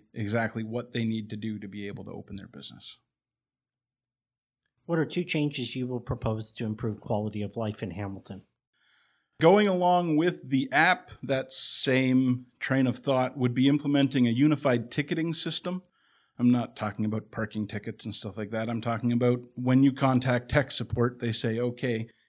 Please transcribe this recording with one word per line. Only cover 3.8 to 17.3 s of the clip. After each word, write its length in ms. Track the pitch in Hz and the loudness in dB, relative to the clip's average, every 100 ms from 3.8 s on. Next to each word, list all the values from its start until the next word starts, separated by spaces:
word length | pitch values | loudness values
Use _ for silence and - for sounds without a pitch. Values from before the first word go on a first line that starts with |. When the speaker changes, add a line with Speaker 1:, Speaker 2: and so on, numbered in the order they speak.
| _ _ _ _ _ _ _ _ _ _ - | _ _ _ _ _ _ _ _ _ _ -4
Speaker 2:
What 100 | 165 | -2
are 80 | 156 | 0
two 200 | 180 175 | -2 -2
changes 500 | 160 147 143 117 131 | 0 0 -2 -6 -4
you 100 | 123 | -4
will 140 | 123 | -4
propose 540 | - 127 120 110 110 | -6 -4 -2 -2 -4
to 120 | - 113 | -6 -4
improve 360 | 107 117 101 | -4 -4 -6
quality 420 | - 107 104 107 | -4 -2 -2 -6
of 140 | 104 117 | -6 -6
life 260 | 110 98 | -6 -4
in 80 | 104 | -8
Hamilton? 520 | 87 101 95 - 98 - _ _ _ _ _ _ _ _ - | -6 -8 -10 -14 -16 -18 _ _ _ _ _ _ _ _ 4
Speaker 1:
Going 280 | 160 202 208 | 6 8 6
along 500 | 180 180 180 175 151 | 4 4 4 4 2
with 320 | 175 175 135 | 2 0 -2
the 180 | 135 131 | -2 2
app, 400 | 139 170 180 - - | 4 4 4 -2 -10
that 300 | 123 135 135 | -2 -2 -2
same 960 | - - - - 131 131 127 131 123 - - | -8 -8 -4 2 2 4 4 4 0 -4 -10
train 280 | - 135 131 | -2 2 2
of 100 | 123 | 0
thought 400 | - 131 127 139 | 0 2 0 0
would 160 | 123 | 0
be 140 | 123 135 | 4 4
implementing 580 | 147 147 143 139 131 120 | 4 2 2 2 4 2
a 60 | |
unified 580 | 117 151 147 143 123 113 | 4 4 4 2 2 0
ticketing 460 | - - 170 165 160 | -4 -4 -2 -2 -4
system. 480 | 170 156 180 180 - _ _ _ _ - | -4 -4 -4 -8 -10 _ _ _ _ 0
I'm 120 | 123 | 2
not 240 | 123 110 - | 2 0 -6
talking 300 | 107 101 107 | -6 -4 -4
about 260 | 110 - | -4 -6